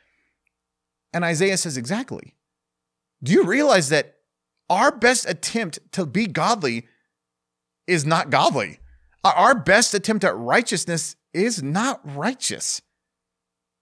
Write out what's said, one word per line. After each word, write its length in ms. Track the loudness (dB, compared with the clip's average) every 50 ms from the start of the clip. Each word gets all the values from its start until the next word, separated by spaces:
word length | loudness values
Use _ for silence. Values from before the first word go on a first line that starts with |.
| _ _ _ _ _ _ _ _ _ _ _ _ _ _ _ _ _ _ _ _ _ _ -6
And 100 | -4 -2
Isaiah 340 | -2 0 0 0 0 0 0
says, 200 | -4 -4 -6 -8
"Exactly. 580 | -6 -6 -6 -6 -6 -8 -12 -14 -14 -18 _ _ _ _ _ _ _ _ _ _ _ _ _ _ _ _ _ _ -2
Do 80 | 2
you 120 | 4 4 4
realize 460 | 4 2 2 4 4 4 4 4 2
that 260 | 2 0 0 -2 _ _ _ _ _ _ _ _ _ _ _ _
our 220 | 0 2 2 2
best 380 | 2 2 2 2 2 2 0 -4
attempt 500 | -6 -6 -6 -6 -4 -4 -4 -4 -8 -12 -18 _ -6
to 120 | -6 -6
be 200 | -4 -2 -2 -2
godly 600 | -2 -2 -2 0 0 0 0 0 -2 -4 -4 -8 _ _ _ _ _ _ _ _ _ _ _ _ _ _ _ _ _ _ _ _
is 200 | 0 0 0 2
not 240 | 2 0 0 0 2
godly? 500 | 2 4 4 4 2 0 -2 -4 -6 -14 -20 -20 -20 _ _ _ _ _ 0
Our, 100 | 2 4
our 220 | 6 6 4 4
best 380 | 4 2 4 4 4 4 2 -2
attempt 300 | -4 -2 -2 -2 0 2
at 120 | 0 0
righteousness 800 | -2 -2 0 0 0 2 0 -4 -6 -4 -4 -4 -4 -4 -8 -10 -14 _ _ _
is 280 | -2 -2 -2 -2 -4
not 400 | -6 -4 -2 -2 -2 -2 -4 -6 -10 -14 -10
righteous." 680 | -6 -4 -6 -6 -4 -6 -6 -6 -6 -6 -8 -8 -8 -12 _ _ _ _ _ _ _ _ _ _ _ _ _ _ _ _ _ _ _